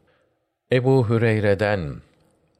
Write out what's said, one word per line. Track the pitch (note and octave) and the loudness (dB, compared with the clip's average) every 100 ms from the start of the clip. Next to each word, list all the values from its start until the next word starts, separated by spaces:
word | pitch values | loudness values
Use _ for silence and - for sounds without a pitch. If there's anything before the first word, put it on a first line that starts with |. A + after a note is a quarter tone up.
| _ _ _ _ _ _ - | _ _ _ _ _ _ -4
Ebu | B2+ B2+ C3+ A2 | -2 2 2 2
Hüreyre'den, | A2+ A2+ G#2+ G#2 G2 G#2 G#2 D2 A#1 _ _ _ _ _ - | 0 0 0 0 0 0 -2 -6 -12 _ _ _ _ _ -8